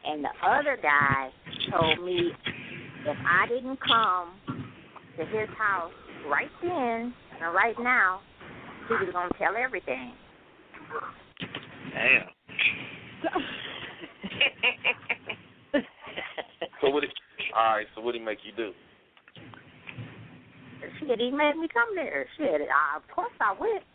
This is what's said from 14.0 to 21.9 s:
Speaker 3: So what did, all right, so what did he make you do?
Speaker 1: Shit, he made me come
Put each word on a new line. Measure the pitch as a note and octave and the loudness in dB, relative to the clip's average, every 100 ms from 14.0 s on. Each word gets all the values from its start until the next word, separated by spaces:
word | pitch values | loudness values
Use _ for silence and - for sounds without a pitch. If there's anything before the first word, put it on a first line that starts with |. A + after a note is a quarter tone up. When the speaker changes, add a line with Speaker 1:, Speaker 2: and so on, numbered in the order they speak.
| - - G3 - - - A#3+ - A3+ A#3+ - A#3+ - - - - - C#4+ - - - - - - - - E3 - | -16 -12 -10 0 0 2 -2 0 -2 -2 -6 -8 -6 -14 -16 -20 0 0 0 -14 -12 -10 -10 -10 -12 -10 -12 2
Speaker 3:
So | C#3 | 4
what | C#3+ | 4
did, | C#3+ - _ - - | -2 -8 _ -10 0
all | A2 A2+ G#2+ | 4 4 4
right, | G#2+ | 0
so | - | -6
what | A#2 | -4
did | A#2 | -4
he | |
make | A2+ G#2 | -4 -6
you | G#2 G#2 | -8 -6
do? | A2 - - _ _ _ - - - - - - - - - - - - - - - - - - | -6 -8 -20 _ _ _ -20 -20 -20 -20 -20 -20 -16 -14 -14 -14 -18 -20 -20 -20 -20 -16 -16 -10
Speaker 1:
Shit, | D4 A3+ | 0 2
he | B3 | 2
made | C#4 D4 D#4+ | 4 2 2
me | E4 | 0
come | - A#4 | 2 2